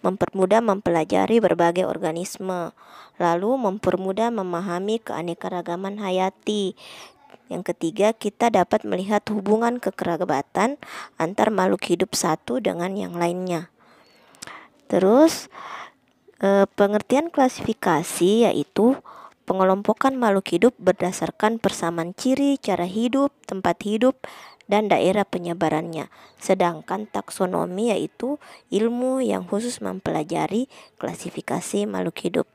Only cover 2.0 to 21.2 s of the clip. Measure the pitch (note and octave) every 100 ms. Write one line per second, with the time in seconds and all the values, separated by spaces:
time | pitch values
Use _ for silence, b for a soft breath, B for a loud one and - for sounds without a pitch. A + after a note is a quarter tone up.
2 | F3 E3 F#3 - F#3+ F3+ E3 _ B B
3 | B _ F3 E3+ G3+ C4+ A3+ G3 - F3+
4 | F#3+ F#3+ A3+ A3+ F#3 F3 F#3+ F3 G3 A3+
5 | - - E3+ E3+ F#3 F#3 E3+ E3+ G3 G3+
6 | G3+ F#3 F#3+ - - G#3 F#3+ - B B
7 | B B B B _ F3 F#3 - E3 G#3+
8 | G#3 A3+ G#3 - A#3 G#3+ F3 G#3+ G#3+ F#3+
9 | G3 G#3 - G#3+ G3 G#3+ A#3 B3 G3+ -
10 | - E3 F3 C#3 - - A3 C#4+ B B
11 | B _ E3 G3+ G#3+ G3+ F#3 F#3+ - F3
12 | F#3+ - F3 D#3+ - B3 G#3 F3 F3+ G3
13 | F3+ E3+ E3+ F3+ F#3 E3+ F3 _ B B
14 | B B B B B B B _ _ G3
15 | F#3+ A#3+ D#4+ - - B B B B B
16 | _ _ - _ G3 G3 G3 - G3+ G#3
17 | - C4 E4 - C4 - - A3 G3 D#3
18 | E3+ - F3 G#3+ A3 - C#3+ - A3 C4+
19 | B B B _ - F#3+ F#3+ F#3+ G#3 G#3+
20 | C4+ C4+ A#3+ G3 - E3+ A#3+ - F#3 F3+
21 | F3 -